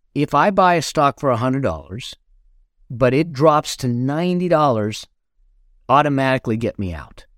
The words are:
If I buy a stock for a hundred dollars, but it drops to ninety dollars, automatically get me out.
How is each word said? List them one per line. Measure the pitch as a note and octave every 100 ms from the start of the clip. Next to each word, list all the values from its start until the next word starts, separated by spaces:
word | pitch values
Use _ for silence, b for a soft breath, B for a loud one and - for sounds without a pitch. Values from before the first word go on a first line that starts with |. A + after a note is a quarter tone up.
| _ C#3+
If | C#3+
I | C#3+ E3+
buy | G3 F#3
a | F3
stock | - - C#3+ -
for | C#3+
a | A#2
hundred | B2+ C3
dollars, | B2 D#2 C#2 G2 - - _ _ _ _ _ _ -
but | A#2 B2+
it | C3 E3+
drops | C3 D#3 D3+ - -
to | B2+
ninety | A#2+ C3 D3 F3+ F3+ F3+
dollars, | D#3+ D3 A2+ G#2 G#2+ - _ _ _ _ _ _ _ -
automatically | C3+ D3 C3+ C3+ C3 - A2
get | A2+ -
me | F#2+
out. | D#2+ C2 - -